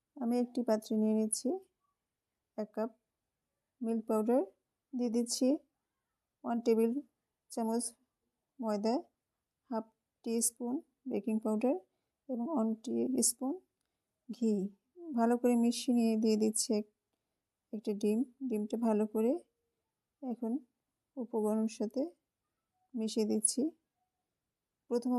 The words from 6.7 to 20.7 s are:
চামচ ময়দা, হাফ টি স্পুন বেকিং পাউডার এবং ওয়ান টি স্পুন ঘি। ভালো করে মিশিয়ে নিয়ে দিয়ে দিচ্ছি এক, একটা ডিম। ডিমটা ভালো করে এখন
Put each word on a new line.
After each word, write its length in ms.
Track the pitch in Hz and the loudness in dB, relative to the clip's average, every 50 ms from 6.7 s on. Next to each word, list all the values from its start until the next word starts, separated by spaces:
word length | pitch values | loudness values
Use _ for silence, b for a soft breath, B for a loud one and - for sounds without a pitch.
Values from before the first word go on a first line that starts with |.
| 226 220 226 233 240 285 285 _ _ _ _ _ _ _ _ _ - | 4 4 4 2 0 -2 -6 _ _ _ _ _ _ _ _ _ -8
চামচ 320 | 247 226 226 226 233 233 - - _ _ _ _ _ _ _ _ _ _ _ _ - 233 | -6 -4 -2 -2 -2 -2 -4 -8 _ _ _ _ _ _ _ _ _ _ _ _ -6 -4
ময়দা, 320 | 220 208 202 208 220 240 320 349 - _ _ _ _ _ _ _ _ _ _ _ - | -2 -2 0 0 0 0 0 -2 -6 _ _ _ _ _ _ _ _ _ _ _ -6
হাফ 160 | 240 220 - - _ _ _ _ _ _ - | -6 -6 -6 -6 _ _ _ _ _ _ -4
টি 80 | 233 226 233 226 | -2 0 0 0
স্পুন 280 | - - - 247 240 254 330 - _ _ _ _ 269 | 0 -2 -4 -6 -4 -4 -6 -6 _ _ _ _ -6
বেকিং 260 | 233 202 196 240 214 220 - | -4 -2 -2 0 0 0 0
পাউডার 300 | 214 220 214 240 247 302 370 - _ _ _ _ _ _ _ _ - | 0 0 2 2 2 0 0 -4 _ _ _ _ _ _ _ _ -8
এবং 180 | 262 226 233 294 330 | -6 -4 -4 -2 0
ওয়ান 140 | 262 226 226 220 220 - | 0 0 0 -2 -4 -6
টি 120 | 240 233 233 233 262 254 - 233 - | -4 -2 -2 0 0 0 2 2 0
স্পুন 240 | - - 254 262 339 381 - _ _ _ _ _ _ _ _ _ _ _ _ - | 0 -2 -4 -6 -6 -6 -10 _ _ _ _ _ _ _ _ _ _ _ _ -14
ঘি। 240 | 214 - 233 220 208 202 185 202 - _ _ _ _ 359 339 330 277 233 | -6 -2 0 0 0 0 -2 -4 -8 _ _ _ _ -16 -12 -6 -2 0
ভালো 160 | 226 233 240 240 | 2 2 2 2
করে 140 | - 247 247 233 233 | 2 2 4 4 4
মিশিয়ে 300 | 233 240 - - - 240 | 2 2 0 0 0 2
নিয়ে 180 | 240 226 226 226 220 220 | 2 2 2 2 2 4
দিয়ে 140 | 220 220 | 2 4
দিচ্ছি 320 | 214 220 220 214 - - - 220 208 | 4 2 2 0 0 -2 0 0 -2
এক, 80 | 208 - _ _ _ _ _ _ _ _ _ _ _ _ _ _ _ _ - | -2 -4 _ _ _ _ _ _ _ _ _ _ _ _ _ _ _ _ -10
একটা 200 | 208 - 220 208 202 214 | -6 -4 -4 -2 0 0
ডিম। 160 | 208 214 226 269 - - _ 269 254 | 2 2 2 0 -2 -4 _ -4 -4
ডিমটা 280 | 220 208 208 214 - 226 233 | -2 -2 -2 -2 -2 0 2
ভালো 180 | 226 214 208 214 | 2 2 2 2
করে 260 | 208 - 220 220 240 302 349 - _ _ _ _ _ _ _ _ _ _ _ _ _ _ _ 285 | 0 0 0 2 2 0 0 -4 _ _ _ _ _ _ _ _ _ _ _ _ _ _ _ -8
এখন 300 | 254 233 233 240 220 240 302 - _ | -8 -6 -6 -4 -4 -4 -4 -6 _